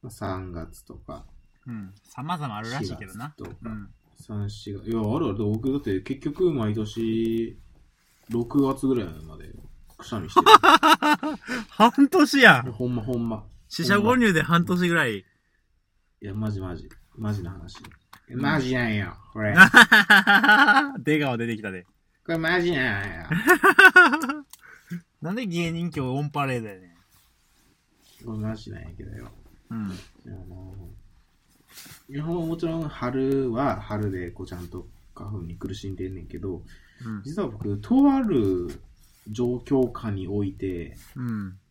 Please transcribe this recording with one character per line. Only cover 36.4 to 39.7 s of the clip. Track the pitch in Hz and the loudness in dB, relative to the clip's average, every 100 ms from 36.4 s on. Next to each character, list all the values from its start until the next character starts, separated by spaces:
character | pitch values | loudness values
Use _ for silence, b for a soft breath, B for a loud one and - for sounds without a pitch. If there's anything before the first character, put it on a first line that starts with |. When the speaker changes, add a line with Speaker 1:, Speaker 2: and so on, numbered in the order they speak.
| 95 85 - b b b 120 | -8 -8 -12 b b b -10
Speaker 2:
う | |
ん。 | 107 | -10
Speaker 1:
実 | 107 170 | -10 -6
は | 156 | -6
僕、 | 107 107 101 | -6 -6 -6
と | - 254 285 | 2 4 6
あ | 269 | 4
る | 233 143 98 92 87 71 - _ _ _ - | 0 0 2 0 -4 -12 -18 _ _ _ -14
状 | 107 123 123 | -4 -4 -4
況 | - | 0